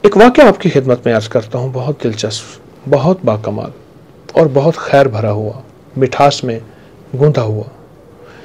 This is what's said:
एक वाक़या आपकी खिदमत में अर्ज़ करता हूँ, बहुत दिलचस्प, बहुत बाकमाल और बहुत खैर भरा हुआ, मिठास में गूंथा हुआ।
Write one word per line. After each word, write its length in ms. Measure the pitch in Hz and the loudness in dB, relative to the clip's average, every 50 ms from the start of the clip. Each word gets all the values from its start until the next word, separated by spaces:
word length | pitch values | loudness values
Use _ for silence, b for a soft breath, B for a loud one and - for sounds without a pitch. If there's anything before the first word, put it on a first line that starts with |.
| - | 2
एक 120 | 208 - | 4 6
वाक़या 300 | 190 220 247 254 - 285 220 | 6 6 6 8 6 6 6
आपकी 220 | - - - 170 | 4 2 -2 0
खिदमत 360 | - 143 127 131 123 120 - | 0 0 0 0 -2 0 0
में 60 | 123 117 | 0 0
अर्ज़ 140 | 110 107 113 | 0 -2 -2
करता 280 | - 120 110 110 - 123 | -4 -4 -4 -2 -8 -6
हूँ, 120 | 123 131 | -6 -6
बहुत 300 | 123 123 127 147 143 - | -6 -6 -6 -6 -6 -4
दिलचस्प, 840 | - 120 110 110 - 110 110 - - - - - - - - - - 131 | -6 -6 -6 -4 -8 -8 -8 -10 -14 -16 -20 -20 -20 -20 -20 -16 -2 0
बहुत 360 | 143 139 127 170 185 185 - | 0 2 2 0 -2 0 0
बाकमाल 480 | - - 107 110 107 104 104 - - - - - - - - - - - - - - - | -2 -2 -2 -4 -6 -8 -8 -10 -12 -16 -20 -20 -20 -20 -20 -20 -20 -20 -20 -20 -2 0
और 120 | - 165 147 | 0 0 2
बहुत 260 | 131 139 139 165 156 - | 0 0 0 0 -4 -4
खैर 300 | - - - 139 139 131 | -4 0 2 2 2 2
भरा 200 | 110 107 107 107 | 0 -4 -4 -4
हुआ, 320 | 104 107 107 104 - - - - - - - - - 131 | -4 -4 -6 -8 -10 -14 -20 -20 -20 -20 -20 -12 -2 -2
मिठास 420 | 131 123 - - 139 143 139 - - | -2 -2 2 2 2 2 2 -2 -6
में 160 | 123 113 113 113 b b b b b b b b - - | -6 -6 -8 -10 b b b b b b b b -12 -2
गूंथा 280 | 127 143 151 147 135 | 0 2 2 2 0
हुआ। 220 | 117 110 107 104 104 - - - - - - - _ - B B B B B B | -2 -2 -4 -6 -8 -10 -16 -20 -20 -20 -20 -20 _ -20 B B B B B B